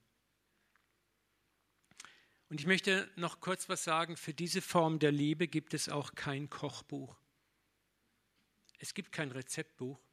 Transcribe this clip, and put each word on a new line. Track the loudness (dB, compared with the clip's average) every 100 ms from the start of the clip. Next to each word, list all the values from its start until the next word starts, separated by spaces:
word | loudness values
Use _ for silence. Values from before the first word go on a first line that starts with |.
| _ _ _ _ _ _ _ _ _ _ _ _ _ _ _ _ _ _ _ -20 -20 -20 _ _ _
Und | -4
ich | 4
möchte | 4 6 4 2 -4
noch | -4 -2
kurz | -4 -4 -2
was | -2
sagen, | 2 2 2 -4
für | -8
diese | -4 -2 -2
Form | 2 4 6 6
der | 6
Liebe | 6 2 2 0
gibt | -2 -4
es | -4 -2
auch | -4 -6
kein | -6 -4 -4 -6
Kochbuch. | -6 -6 -6 -10 -10 -10 -14 _ _ _ _ _ _ _ _ _ _ _ _ _ _ -20 -14
Es | -10
gibt | -10 -8
kein | -4 -4
Rezeptbuch. | -4 -8 -8 -8 _ -10 -10 _